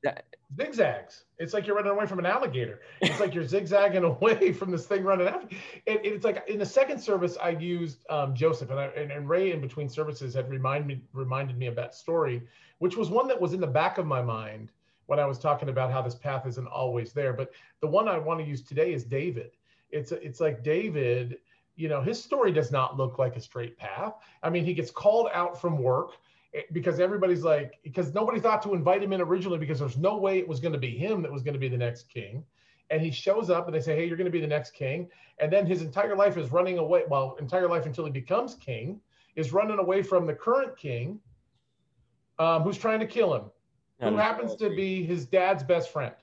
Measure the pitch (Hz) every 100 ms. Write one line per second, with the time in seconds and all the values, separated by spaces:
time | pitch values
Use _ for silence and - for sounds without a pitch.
0 | 147 - - - _ 139 294 233 170 107
1 | 92 - _ _ 135 208 202 202 202 202
2 | 208 190 175 226 262 127 113 - - -
3 | - 151 202 156 147 185 180 202 202 185
4 | 170 139 220 226 190 - 190 175 - 196
5 | 185 190 180 359 240 185 - - - 214
6 | 202 208 214 185 - 214 196 - 269 294
7 | - 196 175 175 175 165 170 175 165 135
8 | - 151 139 127 160 160 123 135 139 -
9 | 147 143 143 170 190 165 135 151 143 139
10 | 151 147 135 127 127 135 131 143 147 139
11 | - 131 131 131 139 123 127 117 - -
12 | - 165 147 120 120 _ - _ 180 185
13 | 185 214 262 254 175 185 165 139 170 -
14 | 165 135 123 110 110 107 110 _ _ _
15 | _ 147 143 131 156 147 139 127 127 131
16 | 120 120 139 135 127 120 123 - 131 120
17 | 117 143 139 120 135 - - _ 151 180
18 | 220 175 151 165 151 139 - 139 120 120
19 | 117 135 170 120 - _ _ _ _ 151
20 | 135 165 151 123 160 120 120 165 214 151
21 | 127 120 123 123 _ _ _ - 160 143
22 | 139 233 - 285 220 156 127 139 131 135
23 | 131 123 127 117 - 127 117 - 104 95
24 | 202 - - _ 160 175 160 160 139 -
25 | 208 220 226 175 175 - 175 151 127 131
26 | 127 - _ _ _ 147 - 165 175 156
27 | 185 208 185 180 165 151 139 - 151 160
28 | 156 175 220 233 220 214 208 185 147 196
29 | 196 190 170 180 185 170 151 147 139 123
30 | 175 220 196 190 180 139 165 156 127 113
31 | 180 208 156 139 127 139 131 123 120 117
32 | - 120 101 120 - _ _ _ _ 156
33 | 160 135 - 208 190 170 175 156 139 151
34 | 170 165 185 170 151 147 - - 135 151
35 | 175 - - _ 151 190 180 180 160 139
36 | 208 196 202 170 135 160 180 180 156 180
37 | 165 143 135 135 143 185 180 170 160 135
38 | 156 135 123 196 277 - - 113 120 214
39 | _ _ _ - 151 180 214 208 180 190
40 | 196 185 165 147 - 262 262 - 151 120
41 | 127 208 _ - _ _ _ _ _ _
42 | _ _ _ _ 160 165 160 196 226 220
43 | 220 240 196 131 104 _ _ _ _ _
44 | 113 214 214 226 233 180 208 180 190 190
45 | 165 175 135 190 185 196 135 175 165 156
46 | 120 -